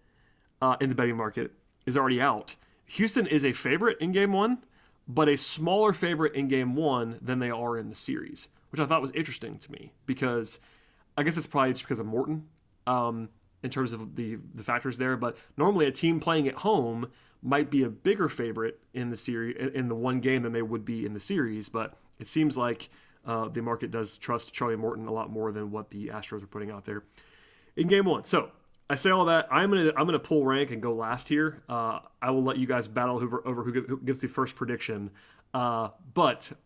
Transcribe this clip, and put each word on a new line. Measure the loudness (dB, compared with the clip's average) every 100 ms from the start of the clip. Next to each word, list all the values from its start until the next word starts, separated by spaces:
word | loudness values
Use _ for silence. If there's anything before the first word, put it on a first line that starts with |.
| _ _ _ _ _ 0
uh, | 2 2
in | 0
the |
betting | 2 0 0
market | -4 -4 -6 -8 _ _ 0
is | 2
already | 4 4
out. | 2 0 -6 -16 _ _ -6
Houston | 0 2 2 4
is | 4
a | 2
favorite | 0 0 2 2 0
in | 0
game | 2 2
one, | 2 2 0 -6 _ _ _ -4
but | 2 4
a | 4
smaller | 0 -2 2 4 4
favorite | 4 0 2 0
in | 0 0
game | 2 2
one | 0 2 0 -2 -6
than | -4 -2
they | -2
are | -2 -2 -4
in | -6
the |
series, | -8 -6 -6 -8 -12 -14 _ _
which | -2
I | 2
thought | 2
was | 0
interesting | -4 -6 -8 -10 -12
to | -16
me | -18 -18 _ -6
because | -2 0 0 -4 -10 _ _ _ _ _ -2
I |
guess | 0 0
it's | -2
probably | 0 2
just | 0
because | -4 -6
of | -2
Morton, | -2 -2 -4 -8 _ _ _ -2
um, | 0 0 -4 -10 _ _ _
in | -6
terms | -2 -4
of | -4 -10 -8
the, | -6 -8 -12
the | -10
factors | -4 -2 -2 -2
there. | -2 0
But | -2 -6 -8 0
normally | 2 4 2
a |
team | 2 2 2
playing | 2 2 2
at | 0
home | 2 2 2 -2 -6 -10 _ _
might | 0 2 4
be | 2
a | 2
bigger | 0 0 2 0
favorite | -2 -4 -2 -4 -6 _
in | -6 -6
the | -4
series, | -4 -4 -4 -4
in, | -4
in | -2 -2
the |
one | 0 0 2
game | 2 2
than | 0
they | -2
would | -2 -4
be | -4 -4
in | -4
the | -6
series. | -4 -2 0 -4 -6
But | -6 -6 -12 _ -16
it | -2
seems | 2 2 2
like, | 0 -2 -10 -20 _ _ -6
uh, | -4 -4
the | -4
market | -4 -4 -4
does | -6 -6 -8
trust | -4 -4 -4
Charlie | -4 -2 -2
Morton | -2 -4 -6
a |
lot | -6 -4
more | -4 -4
than | -4 -6
what | -8 -8
the | -10 -8
Astros | -10 -10 -10
are | -10
putting | -10 -10
out | -10
there | -8 -10 -10 -20 -20 _ _ _ _ 0
in | 4
game | 6
one. | 4 2
So | 2 2 2 -6 _ _ -4
I | 2
say | 4
all | 6
that. | 6 4 4
I'm | 2 4
gonna, | 4 4 4
I'm |
gonna | 2 2
pull | 2 4
rank | 4 2 0
and | -2
go | -2
last | -2 -2 -4 0
here. | 2 2 -2 -6
Uh, | -2 -2 -4 -8 -4
I | 0
will | 2
let | 2 2
you | 2
guys | 0 0
battle | 0 0 0
over, | -2 -2 -2
over | -4
who, | -2
gi-, | -2 -2
who | -4
gives | -2 -2
the | -2
first | -2 -2 -2
prediction. | -4 -4 -4 -6 -8 -12 -20 -20 _
Uh, | -2 0 0 -2 -6 -4
but | 2 4 2 -6 -14